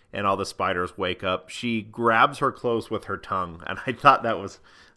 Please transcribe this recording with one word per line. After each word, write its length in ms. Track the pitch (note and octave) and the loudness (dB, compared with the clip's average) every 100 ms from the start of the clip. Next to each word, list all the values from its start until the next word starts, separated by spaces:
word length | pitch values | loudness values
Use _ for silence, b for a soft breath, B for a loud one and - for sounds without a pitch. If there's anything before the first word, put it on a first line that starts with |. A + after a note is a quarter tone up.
| b | b
and 140 | - G2+ | -4 0
all 100 | G2 | 0
the 80 | |
spiders 540 | F#2+ - F#2 F2+ F2+ - | -2 -2 -2 0 -2 -2
wake 260 | F#2 F2 | -4 -2
up. 240 | F#2+ F#2 - | -2 -4 -4
She 320 | - A#2+ A2+ | -8 -4 -2
grabs 600 | G#2+ A2+ A#2 A2+ C#3 C#3 | -4 -2 4 6 6 4
her 120 | C#3 | -2
clothes 380 | - B2 A#2 - | 0 -2 -2 -2
with 140 | A2 | -6
her 120 | - G2 | -6 -8
tongue, 460 | - G2 F2+ E2 - | -4 -4 -4 -8 -8
and 120 | F#2+ | -8
<laughs> 40 | - | -6
I 60 | |
thought 320 | A#2 C#3+ C3 | 2 6 6
that 140 | A#2 G2 | 4 -2
was, 200 | G2 - - b b | -4 -12 -20 b b